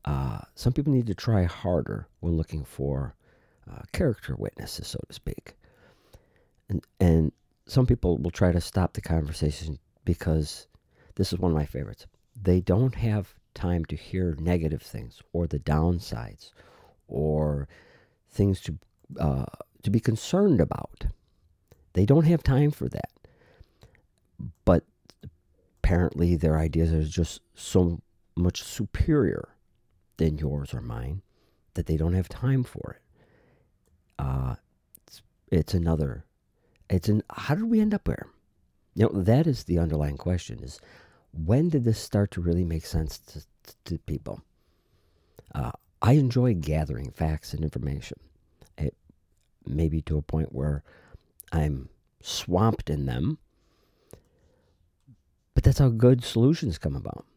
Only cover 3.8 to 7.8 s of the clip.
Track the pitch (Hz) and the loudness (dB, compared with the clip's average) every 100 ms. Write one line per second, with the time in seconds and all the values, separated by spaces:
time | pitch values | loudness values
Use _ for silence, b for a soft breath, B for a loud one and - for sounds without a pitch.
3.8 | - - 143 104 - 65 50 - - - | -12 -2 -2 -2 -8 -6 -6 -8 -12 -12
4.8 | - - - - - - - _ b b | -10 -12 -12 -12 -10 -10 -16 _ b b
5.8 | b b b b b b b b - 92 | b b b b b b b b -8 -8
6.8 | _ _ 90 82 78 _ _ _ - 135 | _ _ 6 6 4 _ _ _ -2 2